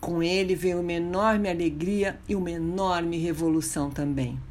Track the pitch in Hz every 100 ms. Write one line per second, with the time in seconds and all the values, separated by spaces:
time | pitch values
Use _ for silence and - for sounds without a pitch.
0 | - 170 165 185 190 180 180 175 175 170
1 | 170 185 214 214 202 170 170 147 175 202
2 | 196 - - 196 175 170 165 185 190 175
3 | 170 170 170 156 165 160 147 - 143 139
4 | 143 139 127 131 -